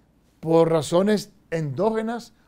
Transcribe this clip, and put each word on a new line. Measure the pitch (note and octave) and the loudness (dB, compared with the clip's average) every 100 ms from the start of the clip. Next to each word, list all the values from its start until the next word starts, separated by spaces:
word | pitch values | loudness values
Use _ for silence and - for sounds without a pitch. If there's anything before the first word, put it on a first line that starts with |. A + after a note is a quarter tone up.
| _ _ _ - | _ _ _ -10
por | D#3+ E3 D#3+ | 0 4 4
razones | E3 C#3 E3+ G3 G#3 - _ - | 2 2 2 2 0 -2 _ -10
endógenas | E3 D3 B2+ G#3+ A3 A3 A#3 - _ | -6 -6 -2 -2 -2 -6 -8 -12 _